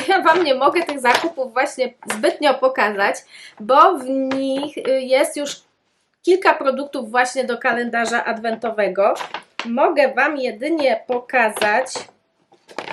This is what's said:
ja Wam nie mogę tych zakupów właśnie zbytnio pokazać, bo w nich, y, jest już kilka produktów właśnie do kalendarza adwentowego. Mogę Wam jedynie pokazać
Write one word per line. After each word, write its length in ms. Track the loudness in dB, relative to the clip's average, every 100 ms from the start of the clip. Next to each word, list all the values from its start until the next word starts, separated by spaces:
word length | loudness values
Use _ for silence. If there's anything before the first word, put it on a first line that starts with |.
| 0
ja 140 | 2
Wam 220 | 4 4
nie 120 | 2 2
mogę 280 | 2 2
tych 160 | -2 -2
zakupów 540 | 2 2 0 -6 -4
właśnie 400 | -2 -2 -2 -4 -6 -10
zbytnio 400 | -2 0 2 0
pokazać, 600 | 2 2 2 0 0 -2 -2 -10 -20 -20 -8
bo 380 | 2 6 6 4
w 120 | -4
nich, 680 | -2 -2 -2 -2 -4 -6 -6
y, 240 | -2 -2
jest 360 | 2 0 0 -2
już 240 | -8 -10 _ _ _ _ _ _
kilka 320 | 2 2 4
produktów 580 | 2 0 -2 -4 -8 -2
właśnie 320 | 0 0 -2
do 140 | -4 -2
kalendarza 680 | -2 -2 -2 -2 -2 -2 -4
adwentowego. 880 | -4 -6 -4 -6 -2 -2 2 0 0 -6 -12 -14 -12 -4
Mogę 480 | 0 2 4 2
Wam 240 | 2 -2 -2
jedynie 640 | -6 -4 -4 0 0 0 -4
pokazać 800 | -6 -2 0 0 0 0 0 -2 -8 -14 _ _ _ _ _ -20 -14 -12